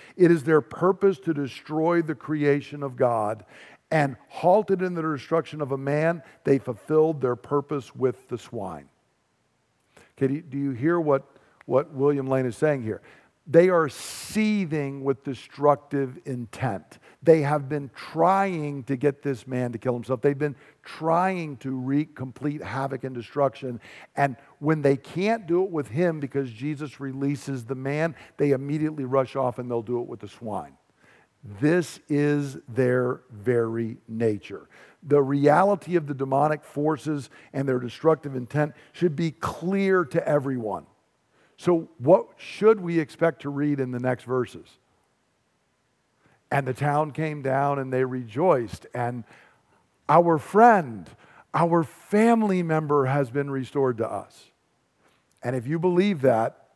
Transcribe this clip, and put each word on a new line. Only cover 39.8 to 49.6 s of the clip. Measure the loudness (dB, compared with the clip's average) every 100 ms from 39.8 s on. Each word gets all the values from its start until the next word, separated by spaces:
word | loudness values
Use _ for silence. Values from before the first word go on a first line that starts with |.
| 2 2
to | 2 -2 0
everyone. | 0 0 -4 -4 -8 -10 _ _ _ _ _ _ _
So | 0 0 0 -2
what | 4 4 4 -12
should | -18 2 4 4
we | 2 -2
expect | -2 0 -2 0
to | -6
read | -2 0 0
in | -2
the | -4
next | -2 -2
verses? | -2 -2 -2 -6 -20 _ _ _ _ _ _ _ _ _ _ _ _ _ _ _ _ _ _
"And | -2 -2
the |
town | -2 0 0 -2
came | -4 -6 -4
down | -2 0 0 -2
and | -2
they | -2
rejoiced, | -2 -4 -8 0 4 4 0 -10 -12
and | -6 -4 -6 -10 -18 _ _